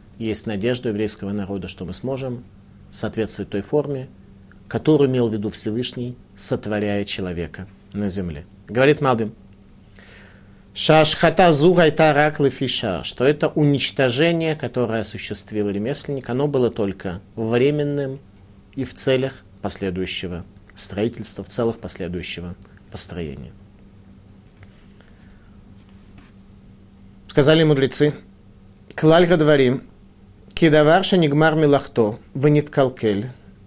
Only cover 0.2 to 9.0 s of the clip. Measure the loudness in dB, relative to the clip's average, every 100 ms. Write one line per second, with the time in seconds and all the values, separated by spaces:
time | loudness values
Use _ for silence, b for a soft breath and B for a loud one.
0.2 | -6 -4 -6 -4 -2 -2 -4 -4 -4 -6
1.2 | -8 -6 -6 -8 -8 -12 -12 -10 -8 -8
2.2 | -8 -10 -14 -20 -20 -20 -16 -8 -8 -4
3.2 | -4 -4 -4 -6 -2 -2 -2 -6 -10 -18
4.2 | -20 -20 -20 -20 -8 -4 2 4 4 2
5.2 | 0 -2 -4 -4 -4 -4 -6 -8 -10 -12
6.2 | -20 -6 -4 -2 -2 -2 -2 -2 -4 -6
7.2 | -6 -6 -8 -10 -16 -18 -14 -6 -4 -4
8.2 | -6 -8 -14 -20 -8 2 2 4